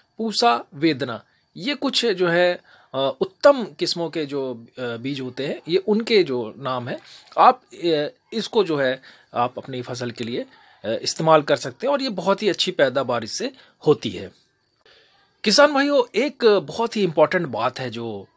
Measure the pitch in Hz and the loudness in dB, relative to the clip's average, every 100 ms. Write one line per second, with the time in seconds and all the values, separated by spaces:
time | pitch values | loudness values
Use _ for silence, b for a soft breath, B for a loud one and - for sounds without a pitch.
0 | _ - 226 202 240 240 - 151 160 131 | _ -8 -6 0 2 2 -4 0 0 0
1 | 131 107 - _ _ - 214 294 269 - | -4 -6 -12 _ _ -10 -6 -4 -2 0
2 | 233 180 175 170 180 175 b b b 131 | 0 0 2 4 2 0 b b b -2
3 | 135 - 135 _ 285 277 185 151 165 175 | -2 -2 -6 _ 6 6 -2 -4 -4 -4
4 | 165 151 151 143 131 117 117 - 123 113 | -4 -4 -4 -4 -6 -8 -14 -10 -8 -6
5 | 127 139 127 127 139 320 - 185 - 208 | -6 -6 -8 -6 -6 -6 -2 -2 2 0
6 | 226 220 151 123 107 104 135 127 120 - | 4 2 4 -2 -6 -8 -6 -6 -6 -10
7 | B B B - 214 262 _ - 170 151 | B B B 2 4 2 _ -6 -2 -2
8 | 147 - _ 226 - 226 170 147 131 131 | -4 -10 _ -8 -2 -2 0 0 0 -2
9 | b b b 120 123 - 123 127 123 123 | b b b -4 -4 -4 -10 -10 -8 -8
10 | 123 117 113 123 262 b b b 101 113 | -8 -8 -8 -6 -10 b b b -6 -4
11 | - - 160 156 147 139 135 - 247 285 | -4 -2 6 6 6 0 -2 -6 -2 -2
12 | 269 185 175 196 208 - - 175 135 131 | -2 -4 0 0 0 0 -2 2 0 2
13 | 123 117 113 - 262 b b b - - | -2 -4 -4 -8 -8 b b b 0 2
14 | 113 92 95 _ _ _ _ _ b b | 0 -8 -12 _ _ _ _ _ b b
15 | b b b _ 220 208 294 277 285 285 | b b b _ 2 6 6 4 2 2
16 | - 196 285 - 226 202 143 - 226 214 | 0 0 -2 2 4 4 0 -4 -4 0
17 | 185 160 151 185 156 110 123 - 127 110 | 0 4 4 2 -2 -2 -4 -4 -8 -8
18 | 117 101 95 | -8 -10 -14